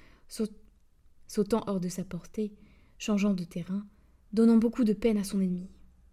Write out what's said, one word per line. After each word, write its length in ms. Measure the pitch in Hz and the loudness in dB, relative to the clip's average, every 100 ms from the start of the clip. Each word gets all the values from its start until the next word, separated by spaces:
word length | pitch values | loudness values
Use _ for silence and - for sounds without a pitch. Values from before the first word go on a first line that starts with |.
| - - - | -20 -20 -18
saut-, 180 | - 214 - - _ _ _ - - - | -6 -6 -6 -20 _ _ _ -20 -20 -8
sautant 360 | - 202 220 - | -2 0 0 0
hors 120 | 190 | -4
de 100 | 180 | -4
sa 140 | 185 | -6
portée, 500 | 175 170 - - 214 208 - - - - | -10 -10 -10 -8 -8 -8 -20 -20 -20 -12
changeant 360 | - 208 208 | -2 2 2
de 100 | 185 | 0
terrain, 440 | 170 175 170 196 208 - _ _ - | -4 -10 -6 -8 -8 -20 _ _ -4
donnant 240 | 214 226 226 | 4 6 6
beaucoup 260 | 233 233 | 4 2
de 100 | 214 | 0
peine 240 | 208 233 208 | 2 0 0
à 60 | |
son 180 | 196 196 | -2 -2
ennemi. 280 | 185 180 185 - - _ - | -2 -2 -8 -18 -20 _ -20